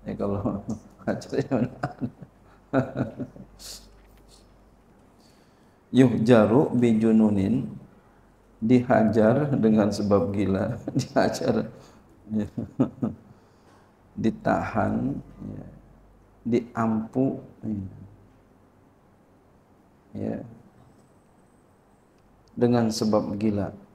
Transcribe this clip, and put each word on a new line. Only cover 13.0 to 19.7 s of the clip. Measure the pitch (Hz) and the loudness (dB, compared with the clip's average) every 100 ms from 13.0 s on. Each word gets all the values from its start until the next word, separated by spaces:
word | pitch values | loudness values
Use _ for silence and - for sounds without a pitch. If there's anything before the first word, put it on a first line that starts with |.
| - - - - _ _ _ - _ _ _ - | -6 -6 -20 -20 _ _ _ -20 _ _ _ -4
ditahan, | 110 107 - 92 - 107 101 110 127 147 - - | -4 -2 -2 -2 -2 -2 -2 -2 -4 -6 -12 -16
ya, | 101 - - - - - _ _ _ _ 113 | -14 -14 -16 -20 -20 -20 _ _ _ _ -2
diampu, | 117 - - 113 110 110 131 135 - - - 110 | -2 -2 -4 -2 -2 -4 -2 -2 -4 -12 -14 -8
ya. | 104 95 - 98 - - _ _ _ _ _ _ _ _ _ _ _ _ _ _ | -8 -8 -14 -20 -20 -20 _ _ _ _ _ _ _ _ _ _ _ _ _ _